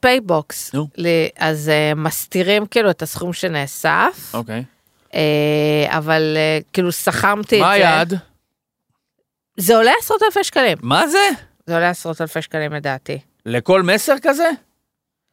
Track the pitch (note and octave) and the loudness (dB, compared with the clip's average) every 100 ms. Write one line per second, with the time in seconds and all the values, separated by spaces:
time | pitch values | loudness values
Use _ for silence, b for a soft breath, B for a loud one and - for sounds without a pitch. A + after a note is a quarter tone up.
0 | B3+ B3+ G#3 D#3+ D3 - - C3+ D3+ - | 2 2 2 -2 -2 -10 -8 -6 -6 -4
1 | E3+ E3 D#3 - D#3+ D#3 D3+ D3+ D3+ D3+ | 0 0 0 -2 -4 -2 0 2 2 0
2 | D#3 - - F#3 F3+ G#3 G#3 A#3+ G#3 E3+ | -4 -6 -6 -2 0 0 0 0 0 0
3 | D#3+ - F3+ E3+ F#3 D#3 C#3 - D#3+ D#3 | -6 -8 -8 -4 -4 -4 -6 -4 0 2
4 | - F#4+ - A2+ A#2 A2 C3 _ _ _ | 0 -2 -10 -10 -8 -8 -10 _ _ _
5 | _ - D#3 D3+ D3 D3+ D3+ D3+ D3 D#3+ | _ -2 0 0 0 0 0 0 0 -2
6 | D#3 D#3+ D#3 D#3 D#3 D#3 - - F3+ E3 | 0 0 0 0 0 -2 -4 -4 -2 -2
7 | - F#3 G3 G#3 G#3 G#3+ F3+ G3+ F3+ D#3 | -2 0 0 0 0 2 4 4 4 4
8 | E3+ F#3 - _ _ _ _ _ _ _ | 0 -4 -8 _ _ _ _ _ _ _
9 | _ _ _ _ _ - F#3 A3+ A3+ F4 | _ _ _ _ _ -4 4 6 6 4
10 | - G#4+ A4 G4 G4 - B3+ D#3+ A#2 D#3 | 0 0 2 0 -2 0 0 0 0 2
11 | D4+ F4+ G4+ C4+ - _ - E3 F3 F3 | 2 2 2 0 -8 _ -4 0 0 -2
12 | E3+ D#3 D#3+ E3 D#3 D#3+ D3+ D3+ C#3+ C3 | -6 -6 -6 -6 -6 -6 -6 -6 -6 -8
13 | - C#3 - _ - A#2+ A#2 F#3 F3+ G#3 | -8 -12 -12 _ -6 -4 2 4 4 2
14 | G#3+ C4+ E4 D4 E4 D4 _ _ _ _ | 2 2 2 2 0 -2 _ _ _ _
15 | _ _ _ | _ _ _